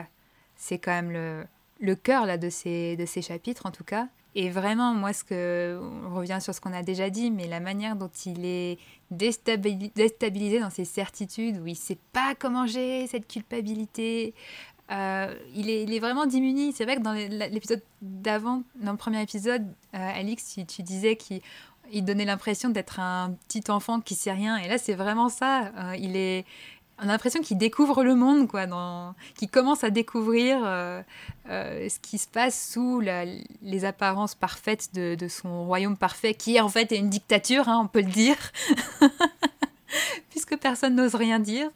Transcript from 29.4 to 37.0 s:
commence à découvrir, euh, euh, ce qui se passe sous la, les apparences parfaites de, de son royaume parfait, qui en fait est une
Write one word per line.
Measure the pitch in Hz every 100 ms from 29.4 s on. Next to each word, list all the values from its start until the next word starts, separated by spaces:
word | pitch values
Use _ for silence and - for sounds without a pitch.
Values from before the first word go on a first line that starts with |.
| 202
commence | 262 254 294
à | 226
découvrir, | 202 226 233 220 233 247 269 220
euh, | 180 180 180 190 - - - 247
euh, | 185 - - 190
ce | -
qui | - 208
se | -
passe | 226 247 247 -
sous | 233 247 247
la, | 202 180 175 190 - -
les | 196 190 190
apparences | 196 196 190 208
parfaites | - 185 - - 220 - 185
de, | 175
de | 170 175
son | - 180 175 175
royaume | 180 196 196
parfait, | 185 - 220
qui | 214 - 233
en | 214
fait | 226 226
est |
une | 214